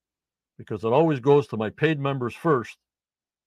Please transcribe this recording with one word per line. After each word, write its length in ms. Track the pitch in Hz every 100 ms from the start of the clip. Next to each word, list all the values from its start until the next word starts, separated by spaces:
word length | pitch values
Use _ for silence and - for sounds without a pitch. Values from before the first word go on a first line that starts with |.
| _ _ _ _ _ -
because 260 | 110 110 113
it 80 |
always 260 | 131 165 139
goes 260 | 127 143 139
to 100 | 110
my 120 | 107
paid 300 | - 147 151
members 340 | 139 139 117
first 440 | - 165 131 107 - _ _ _ _ _ _